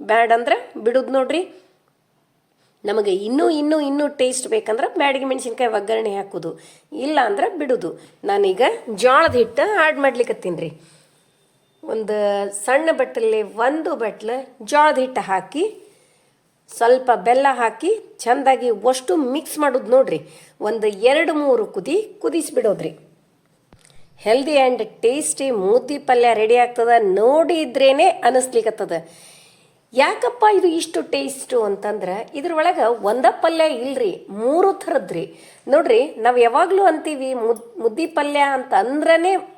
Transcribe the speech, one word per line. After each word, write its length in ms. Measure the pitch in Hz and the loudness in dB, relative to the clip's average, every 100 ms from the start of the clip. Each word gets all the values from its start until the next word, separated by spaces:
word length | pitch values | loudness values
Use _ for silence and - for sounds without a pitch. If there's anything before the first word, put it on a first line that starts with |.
ಬ್ಯಾಡಂದ್ರೆ 680 | 202 226 233 233 240 427 - 240 | -2 0 4 2 2 -2 -4 -4
ಬಿಡೋದು 320 | 220 254 226 | 0 0 0
ನೋಡ್ರಿ. 400 | 269 254 302 370 - _ _ _ _ _ _ _ _ _ _ _ _ | -2 -2 -4 -6 -12 _ _ _ _ _ _ _ _ _ _ _ _
ನಮಗೆ 300 | 208 214 202 | -4 -2 0
ಇನ್ನೂ, 360 | 190 208 269 349 | -2 -2 0 2
ಇನ್ನೂ, 300 | 302 294 311 | 0 0 0
ಇನ್ನೂ 280 | 277 285 294 | 0 -2 -2
ಟೇಸ್ಟ್ 400 | 285 254 247 208 | -2 -2 -2 -4
ಬೇಕಂದ್ರೆ 460 | 220 220 226 480 392 | -4 -2 -4 -2 0
ಬ್ಯಾಡಗಿ 280 | 285 269 | 0 0
ಮೆಣಸಿನ್ಕಾಯಿ 460 | 262 262 247 226 240 | -4 -6 -6 -4 -2
ಒಗ್ಗರಣೆ 460 | 214 202 220 220 196 | -2 -2 -4 -2 -6
ಹಾಕೋದು, 420 | 196 180 165 165 - _ _ | -8 -10 -10 -12 -18 _ _
ಇಲ್ಲ 260 | 208 269 302 | -8 -2 0
ಅಂದ್ರೆ 360 | 233 202 - 330 | 0 0 -2 -4
ಬಿಡೋದು. 340 | 285 226 165 156 - _ | -4 -4 -4 -12 -20 _
ನಾನೀಗ 380 | 196 202 196 185 269 453 - | -4 0 0 2 0 0 -10
ಜೋಳದ 400 | 202 247 277 330 | 0 4 4 4
ಹಿಟ್ಟು 460 | 247 226 - 370 415 | 2 0 0 0 2
ಆ್ಯಡ್ 180 | 311 277 | 0 2
ಮಾಡ್ಲಿಕತ್ತೀನಿ 600 | 277 240 233 220 180 165 | -2 0 -4 -4 -6 -8
ರೀ. 200 | 165 - _ _ _ _ _ _ _ _ _ _ | -10 -12 _ _ _ _ _ _ _ _ _ _
ಒಂದು 320 | 311 220 208 208 202 202 196 - | -8 -8 -4 -2 0 -2 -4 -6
ಸಣ್ಣ 240 | - 269 320 | 0 2 2
ಬಟ್ಟಲಲ್ಲಿ 500 | 269 254 240 220 220 | 0 -2 -2 0 0
ಒಂದು 540 | 202 196 240 311 320 269 | -4 -2 -2 -2 -4 -4
ಬಟ್ಲು 720 | 220 - 214 254 262 - 208 | -6 -6 -8 -8 -10 -16 -2
ಜೋಳದ 320 | 294 302 262 | 2 4 2
ಹಿಟ್ಟು 220 | 262 247 | -2 -4
ಹಾಕಿ 680 | 196 190 180 285 427 - - _ _ _ _ _ _ _ _ - | -4 -4 -4 -6 -6 -6 -20 _ _ _ _ _ _ _ _ -2
ಸ್ವಲ್ಪ 340 | 233 254 254 | 4 4 4
ಬೆಲ್ಲ 320 | 220 202 254 277 | 0 4 4 4
ಹಾಕಿ 680 | 247 226 220 330 440 - - | 2 -2 -2 -2 -2 -6 -8
ಚೆಂದಾಗಿ 520 | 226 262 269 254 247 | -2 2 4 2 2
ಅಷ್ಟು 460 | 202 220 254 - 349 | 0 0 0 0 0
ಮಿಕ್ಸ್ 420 | 247 277 285 302 | 0 -2 -6 -2
ಮಾಡೋದು 320 | 294 247 208 | 0 0 2
ನೋಡ್ರಿ. 300 | 254 214 160 - - - - | 2 4 -2 -8 -20 -20 -8
ಒಂದು 260 | 208 226 208 | -4 -2 -2
ಎರಡು 480 | 196 233 294 330 | 0 2 2 2
ಮೂರು 320 | 302 285 240 208 | 0 2 2 0
ಕುದಿ 500 | - 185 370 427 - | -6 -4 -4 -4 -6
ಕುದಿಸ್ಬಿಡೋದ್ರಿ. 800 | 330 330 302 254 214 170 160 - _ _ _ _ _ _ _ _ _ - - _ | -4 -4 -4 -2 0 0 -4 -10 _ _ _ _ _ _ _ _ _ -20 -20 _
ಹೆಲ್ದಿ 400 | - 247 277 294 | 0 2 2 2
ಆ್ಯಂಡ್ 260 | 262 240 214 - | 2 0 -6 -2
ಟೇಸ್ಟಿ 480 | 226 277 302 - 269 | 0 0 -4 -4 -2
ಮುದ್ದೆ 480 | 226 185 240 247 285 | 0 2 2 0 -8
ಪಲ್ಯ 360 | 277 247 240 | 0 4 4
ರೆಡಿ 220 | 214 220 240 | 2 4 4
ಆಗ್ತದ. 320 | 240 240 233 233 | 2 0 4 4
ನೋಡಿದ್ರೇನೆ 1080 | 202 190 226 302 311 339 285 254 269 277 359 | 4 4 4 4 2 0 -2 2 4 4 2
ಅನಿಸ್ಲಿಕತ್ತದ, 840 | - 240 254 254 233 220 214 185 170 165 - - - _ _ _ _ _ | 4 2 2 0 0 -2 -4 -6 -6 -8 -20 -20 -20 _ _ _ _ _
"ಯಾಕಪ್ಪ 520 | 247 302 415 480 - 427 | 0 0 0 -4 2 4
ಇದು 120 | 392 349 | 4 2
ಇಷ್ಟು 360 | 330 302 339 | 0 -4 -6
ಟೇಸ್ಟು?" 600 | - 277 269 262 - 247 | -4 -4 -6 -10 -4 -2
ಅಂತಂದ್ರೆ 680 | 214 196 208 208 185 196 - | 0 -2 -6 -6 -6 -6 -8
ಇದ್ರೊಳಗೆ 680 | 277 339 311 330 339 226 233 | -8 -6 0 0 2 0 0
ಒಂದ 240 | 202 233 320 | 0 2 2
ಪಲ್ಯ 340 | - 330 330 | 2 0 2
ಇಲ್ರಿ, 640 | 311 247 262 262 214 - - | 0 0 -4 -2 -4 -4 -12
ಮೂರು 420 | 196 233 320 392 | -4 0 2 2
ಥರದ್ರಿ. 640 | - - 302 180 165 - - - - - | 0 -4 -4 -4 -10 -10 -14 -20 -14 0
ನೋಡ್ರಿ, 460 | 285 - 226 302 | 2 4 2 2
ನಾವು 240 | 254 220 247 | -2 0 4
ಯಾವಾಗಲೂ 440 | 233 262 349 381 | 4 2 2 2
ಅಂತೀವಿ 520 | 381 311 320 285 262 | 2 0 -4 -6 -6
ಮುದ್-, 460 | 254 220 226 - 370 | -4 -2 -4 -6 -4
ಮುದ್ದೆ 260 | 233 214 320 | -4 -4 -6
ಪಲ್ಯ 320 | 311 294 285 | -4 -2 0
ಅಂತ 360 | 277 269 254 | 0 0 0
ಅಂದ್ರನೇ 640 | 202 220 294 320 330 349 370 - | 0 0 -2 2 2 2 0 -4